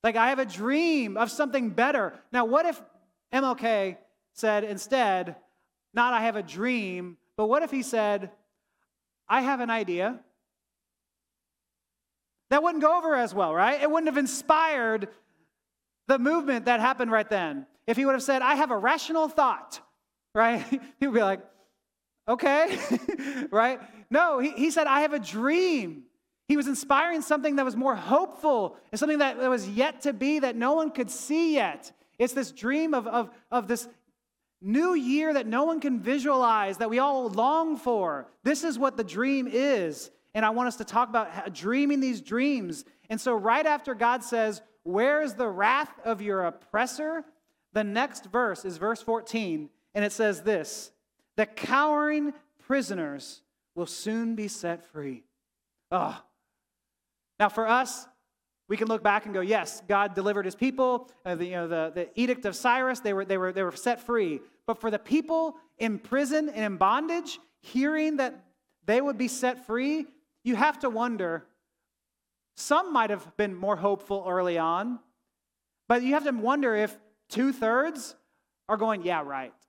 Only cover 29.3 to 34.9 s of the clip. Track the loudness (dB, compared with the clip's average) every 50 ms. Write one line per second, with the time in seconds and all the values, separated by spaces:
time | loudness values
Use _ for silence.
29.3 | 2 0 0 0 0 0 -2 -4 0 0 0 0 0 -2 -4 -4 -2 0 0 0
30.3 | 0 2 0 0 0 0 0 2 2 2 0 -2 -2 -4 -6 -6 -6 -12 -6 -2
31.3 | 0 2 2 2 2 2 2 0 -2 -8 -16 -20 -20 _ _ _ _ _ 0 0
32.3 | 0 -4 -6 -6 -8 -8 -4 -2 0 0 0 0 0 -2 -2 -2 -2 -2 -2 -2
33.3 | -8 -20 _ _ -2 -2 0 0 -4 -4 -4 -12 -18 _ _ _ _ _ _ _
34.3 | _ _ _ _ _ _ -4 0 0 2 2 2